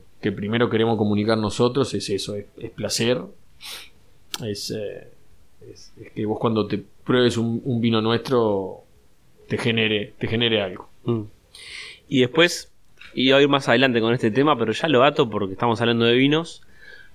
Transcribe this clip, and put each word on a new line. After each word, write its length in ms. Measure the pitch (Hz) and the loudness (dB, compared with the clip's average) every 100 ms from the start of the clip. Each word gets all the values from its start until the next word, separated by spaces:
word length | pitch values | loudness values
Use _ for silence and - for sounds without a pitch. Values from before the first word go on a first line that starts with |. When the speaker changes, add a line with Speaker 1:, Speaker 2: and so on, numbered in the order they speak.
| - - | -16 -6
Speaker 1:
que 100 | 110 | -6
primero 380 | 98 104 117 120 | -4 -4 0 0
queremos 260 | 113 113 107 | 2 2 2
comunicar 420 | 104 104 104 113 | 0 0 0 0
nosotros 520 | 107 - 123 135 123 101 | 0 0 0 2 -2 -4
es 120 | - | -4
eso, 240 | 98 - 104 | -6 -6 -10
es, 100 | 101 - | -12 -14
es 100 | 113 | -16
placer, 500 | - 104 - 117 123 95 - - - - - - - - - - - | -8 -6 -2 0 -2 -4 -18 -20 -20 -18 -16 -18 -20 -20 -20 -16 -10
es, 260 | 110 101 - | -8 -8 -8
eh, 360 | 110 101 92 - - - - - - - | -10 -10 -12 -18 -20 -20 -20 -20 -20 -20
es, 200 | - - - | -20 -20 -20
es 120 | 107 | -14
que 140 | - 107 | -6 -4
vos 100 | 110 | -2
cuando 280 | 120 110 104 | 0 0 -2
te 160 | 98 - - | -4 -8 -12
pruebes 320 | - 123 123 110 | 0 2 4 2
un, 240 | 113 113 139 | -2 -4 -4
un 160 | 117 | 0
vino 180 | 113 113 | 0 2
nuestro 840 | 110 113 117 123 110 98 92 - - - _ _ _ - - | 2 0 0 2 2 0 -4 -12 -20 -20 _ _ _ -20 -8
te 100 | 107 | -4
genere, 560 | 120 117 110 107 - - | 0 0 2 0 -4 -8
te 80 | 107 | -4
genere 340 | 113 120 110 | 0 2 0
algo. 260 | 95 95 - - - | -2 -8 -16 -10 -4
Speaker 2:
Mm. 160 | 113 104 - _ - - - - - - | -4 -4 -16 _ -20 -18 -16 -18 -18 -4
Y 120 | 135 | 2
después, 500 | 123 165 170 - - - - - - | 2 4 2 2 -12 -20 -20 -20 -12
y 180 | - 131 | 0 4
voy 80 | 135 | 6
a 40 | |
ir 60 | 143 | 6
más 180 | 139 135 | 4 4
adelante 320 | 120 131 117 | 4 4 2
con 120 | 110 | 2
este 180 | 123 117 | 2 2
tema, 260 | 113 147 131 | 2 2 2
pero 140 | 110 | 0
ya 160 | 110 165 | -2 2
lo 160 | 127 | 4
ato 260 | 143 147 127 | 4 2 -2
porque 240 | 104 98 | -2 -6
estamos 260 | 95 120 113 | -2 -2 0
hablando 240 | 117 117 117 | 0 2 2
de 100 | 123 | 4
vinos. 480 | 139 156 165 - - - - - - | 2 0 -2 -12 -20 -20 -20 -20 -20